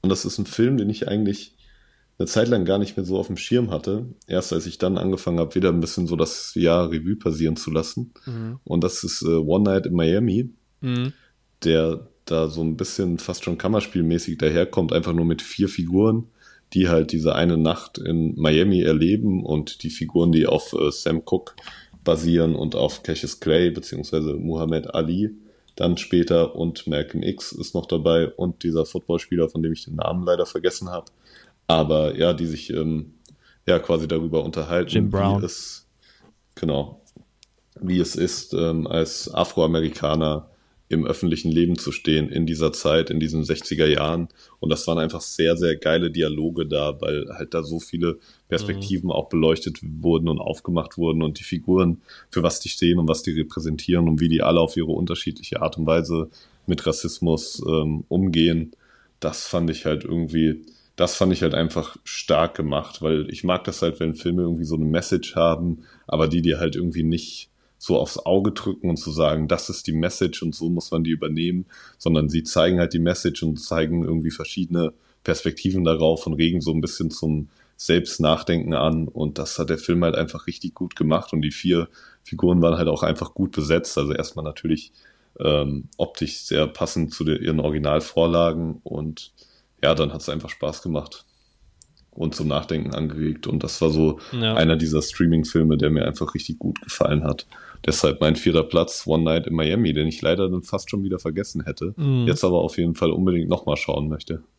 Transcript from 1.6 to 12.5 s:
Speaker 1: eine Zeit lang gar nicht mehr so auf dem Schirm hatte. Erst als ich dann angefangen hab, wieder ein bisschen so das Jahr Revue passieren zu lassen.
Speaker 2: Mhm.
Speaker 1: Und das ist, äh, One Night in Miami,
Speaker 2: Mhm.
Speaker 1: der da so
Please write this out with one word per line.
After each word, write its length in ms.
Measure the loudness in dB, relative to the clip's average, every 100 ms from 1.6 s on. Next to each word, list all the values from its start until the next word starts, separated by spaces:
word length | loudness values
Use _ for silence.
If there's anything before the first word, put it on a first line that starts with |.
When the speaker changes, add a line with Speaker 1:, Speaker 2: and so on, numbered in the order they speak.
| _ _ _ _ _ _
Speaker 1:
eine 80 | -2
Zeit 220 | 2 4
lang 160 | 2
gar 140 | 2 0
nicht 180 | 0 -4
mehr 100 | -2
so 120 | -2
auf 80 | -2
dem 80 | -6
Schirm 340 | 0 0 2
hatte. 360 | -2 -2 -4 -6 -14 -4
Erst 260 | -4 0
als 140 | -4 -4
ich 120 | -2
dann 200 | 0 0
angefangen 400 | 0 -2 -2 0
hab, 140 | 0
wieder 140 | 2 2
ein 100 | 2
bisschen 260 | 0 -2 -2
so 100 | 0
das 380 | 0 -2 -8
Jahr 360 | 2 4 4 2
Revue 260 | -2 -4 -2
passieren 400 | -2 0 0 0
zu 140 | -2
lassen. 420 | -2 -2 -6 -10 -12 -12
Speaker 2:
Mhm. 340 | -10 -10 -12
Speaker 1:
Und 180 | -2 0
das 200 | 0 -2
ist, 180 | -6 -4
äh, 140 | 0 0
One 280 | 2 2
Night 220 | 4 2 0
in 80 |
Miami, 560 | 2 4 4 2 0 -2 -8 _ _
Speaker 2:
Mhm. 320 | -4 -2 -4 -8 _ _ _ _
Speaker 1:
der 420 | 2 4 4 -2 -8 _
da 240 | -2 0
so 120 | 0